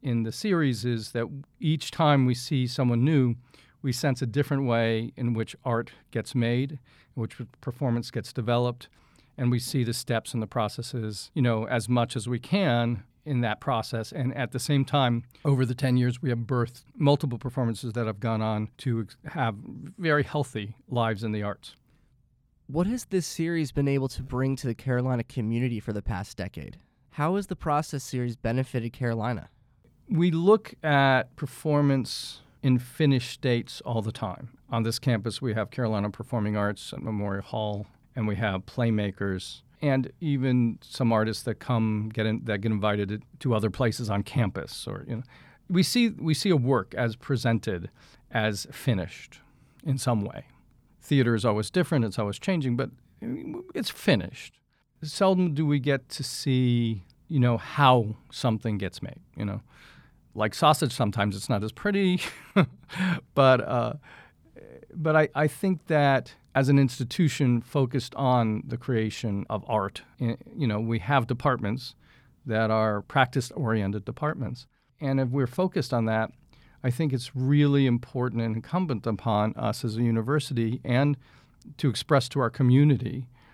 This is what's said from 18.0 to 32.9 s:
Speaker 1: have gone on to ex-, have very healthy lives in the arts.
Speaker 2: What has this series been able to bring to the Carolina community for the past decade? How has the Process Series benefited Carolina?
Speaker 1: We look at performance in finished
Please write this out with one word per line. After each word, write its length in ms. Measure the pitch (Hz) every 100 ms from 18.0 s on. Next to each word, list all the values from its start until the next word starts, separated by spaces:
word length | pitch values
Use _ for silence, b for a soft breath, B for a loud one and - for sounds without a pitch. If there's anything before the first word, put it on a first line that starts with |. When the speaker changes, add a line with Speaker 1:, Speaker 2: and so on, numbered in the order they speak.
| 110
Speaker 1:
have 120 | 101
gone 220 | 113 110
on 280 | 110 107 107 -
to 240 | 131 113
ex-, 160 | 107 - -
have 260 | 156 117 104 - - - -
very 240 | 165 147
healthy 520 | - 151 139 110 101 - -
lives 340 | 123 113 104
in 100 | 113
the 100 | 107
arts. 320 | 104 101 - - _ _ _ _ _ _ _ _ -
Speaker 2:
What 220 | 143 190
has 180 | 247 -
this 220 | 190 -
series 440 | - 165 170 143
been 160 | 143 139
able 200 | 139 135
to 160 | -
bring 320 | 127 123 135 131
to 100 | 131
the 80 |
Carolina 500 | 113 135 123 127 123
community 560 | 117 - 110 117 127 113
for 140 | -
the 80 | 104
past 340 | - 95 101 -
decade? 440 | 87 - 58 - _ _ _
How 260 | - 151 196
has 100 | 196
the 80 | 180
Process 480 | 165 147 156 139
Series 320 | - 127 123 110
benefited 560 | 113 123 131 127 117
Carolina? 560 | - 123 113 113 107 - _ _ _ _ _ -
Speaker 1:
We 220 | 170 175
look 420 | 160 180 220 - -
at 500 | 156 143 135 131 - -
performance 1040 | 135 - 160 147 143 135 - - - - - _
in 160 | 135 127
finished 540 | 123